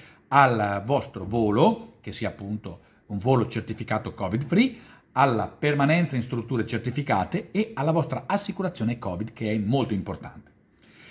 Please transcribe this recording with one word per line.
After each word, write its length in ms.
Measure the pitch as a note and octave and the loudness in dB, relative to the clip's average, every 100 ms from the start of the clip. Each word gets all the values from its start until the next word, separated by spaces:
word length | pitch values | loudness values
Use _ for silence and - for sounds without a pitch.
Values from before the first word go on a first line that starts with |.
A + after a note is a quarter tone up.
| - - - | -20 -20 2
al 540 | C#3 C3 A2+ G#2 G2+ | 6 6 6 0 0
vostro 400 | G#2+ D3 - - | 0 0 0 -10
volo, 760 | F#2 A#2 G#2+ A2 G3 A3+ - - | -4 2 4 6 6 4 -6 -16
che 100 | - | -14
sia 160 | - G2+ | -6 -6
appunto 520 | - G2+ G#2+ F#2+ E2+ _ _ - | -6 -8 -8 -8 -14 _ _ -10
un 120 | G2+ | -4
volo 280 | A2+ C3 G#2+ | 2 4 2
certificato 640 | A2+ - G#2 - A2 G2 | -4 -6 -10 -4 -4 -4
covid 320 | - F#2+ A2 | -6 -4 -2
free, 320 | C#3+ F3+ C4 - - - _ | 0 2 2 0 -20 -20 _
alla 360 | B2+ C3+ A2 F#2+ | 2 2 2 -2
permanenza 680 | - D3 C#3+ C#3+ E3 E3 | -2 -2 2 2 4 2
in 80 | C3 | -2
strutture 420 | A2 A#2+ G#2+ B2 | -2 -6 -4 -2
certificate 840 | G#2+ A2+ B2 C3+ C3+ G2+ F#2 F3+ - | -2 -2 -4 -4 0 0 0 -4 -4
e 220 | G3 G#3+ | -4 -4
alla 160 | E3+ D3 | -2 0
vostra 320 | D#3+ - C3 - | 0 0 -4 -4
assicurazione 720 | G3+ - F3 F#3 - A2+ B2 | -4 -4 -6 -6 -2 -4 -2
covid, 320 | G2 F2+ A2 | -6 -6 -8
che 180 | - A2 | -6 -2
è 80 | A2 | -2
molto 340 | G#2 C3+ A#2+ | 0 0 0
importante. 600 | G2+ G2+ - - - - _ _ _ _ - - | -2 -4 -8 -10 -16 -20 _ _ _ _ -20 -20